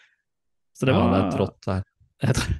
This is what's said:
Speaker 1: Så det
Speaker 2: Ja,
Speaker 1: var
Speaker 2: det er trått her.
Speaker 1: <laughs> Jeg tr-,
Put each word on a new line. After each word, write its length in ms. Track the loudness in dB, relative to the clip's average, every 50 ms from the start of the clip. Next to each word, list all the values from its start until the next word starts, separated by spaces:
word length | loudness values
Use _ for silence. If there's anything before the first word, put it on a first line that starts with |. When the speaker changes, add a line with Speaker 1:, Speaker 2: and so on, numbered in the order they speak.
| _ _ _ _ _ _ _ _ _ _ _ _ _ _ _
Speaker 1:
Så 120 | -2 0
det 80 | 2 2
Speaker 2:
Ja, 80 | 4 2
Speaker 1:
var 80 | 2
Speaker 2:
det 100 | 2 2
er 160 | 0 0 0
trått 340 | -2 -2 -4 -4 _ -6 -4 -4
her. 120 | -4 -6 _ _ _ _
Speaker 1:
<laughs> 200 | _ _ -4 -2
Jeg 160 | -2 0 0
tr-, 180 | -2 -4 -6